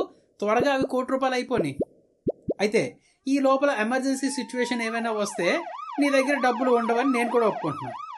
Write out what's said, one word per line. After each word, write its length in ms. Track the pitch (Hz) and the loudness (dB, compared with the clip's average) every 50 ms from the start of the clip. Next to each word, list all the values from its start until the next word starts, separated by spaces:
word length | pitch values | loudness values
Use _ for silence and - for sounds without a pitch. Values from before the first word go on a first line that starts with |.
| - - - _ _ _ _ - | -2 -4 -6 _ _ _ _ -6
త్వరగా 320 | 202 208 214 240 247 285 277 | -2 0 2 2 4 2 2
అవి 120 | 269 269 269 - | 2 0 0 0
కోటి 160 | 247 254 254 | -2 -2 0
రూపాయలు 240 | 269 262 269 262 254 247 | -2 0 0 0 0 0
అయిపోని. 340 | 247 - 254 220 175 143 135 - - - _ _ _ _ _ _ - - - - - - - - | -2 -2 0 0 0 -2 -2 -6 -8 -8 _ _ _ _ _ _ -6 -6 -6 -6 -6 -8 -4 0
అయితే 220 | 196 208 220 214 151 - - _ _ _ _ _ - 262 | 0 2 2 2 0 0 -4 _ _ _ _ _ -4 0
ఈ 80 | 269 277 | 0 2
లోపల 300 | 269 269 269 269 285 285 269 214 | 4 4 4 4 4 2 2 2
ఎమర్జెన్సీ 520 | 214 220 269 262 254 269 269 269 - 269 | 0 0 0 0 0 0 -2 0 -2 -4
సిచ్యువేషన్ 520 | 269 - 233 - - 247 247 240 254 233 226 226 | -4 -4 -6 -6 -2 -2 -2 0 -2 -2 -2 -2
ఏమైనా 260 | 226 233 226 233 220 214 | -2 -2 -2 -2 -2 -2
వస్తే 280 | 208 196 - 698 175 175 240 339 339 698 740 - - - - - | -2 -4 -2 -2 0 0 0 0 -2 -6 -10 -12 -12 -8 -2 0
నీ 120 | 285 285 | 0 2
దగ్గర 260 | 269 277 262 262 285 262 240 254 | 4 2 2 2 0 2 2 0
డబ్బులు 260 | 240 226 262 254 247 233 | 2 2 2 2 4 2
ఉండవని 340 | 233 220 233 233 254 277 254 | 2 2 0 2 2 2 2
నేను 180 | 233 240 233 - | 0 0 0 2
కూడా 120 | 240 233 208 | 2 2 2
ఒప్పుకుంటున్నాను. 500 | - - - 160 135 1077 - - - 1077 1077 1077 1047 | 0 0 -4 -6 -6 -6 -8 -10 -10 -12 -12 -14 -14